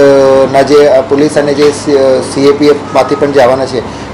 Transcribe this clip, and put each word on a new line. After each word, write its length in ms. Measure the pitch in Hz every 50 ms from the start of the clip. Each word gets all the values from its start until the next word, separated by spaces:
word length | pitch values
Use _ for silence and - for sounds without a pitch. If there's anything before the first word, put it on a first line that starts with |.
| 143 139 139 139 135 135 135 135 135 127 139
ના 100 | 139 135
જે, 240 | 127 147 147 147
અ, 140 | 147 131 135
પોલીસ 380 | 131 - 139 139 147 151 - 156
અને 160 | 143 147 143
જે 160 | 143 147 147
સી-, 260 | 147 - - 151 143
અ, 240 | 135 135 135 131 127
સી 260 | 123 - - 143 139
એ 60 | 143 143
પી 140 | 143 147
એફમાંથી 480 | 147 143 143 - - 143 135 131 - 143
પણ 180 | 143 156 143 135
જે 80 | 139
આવવાના 260 | 123 123 131 135 131
છે 120 | 120 127 120 - - - - - -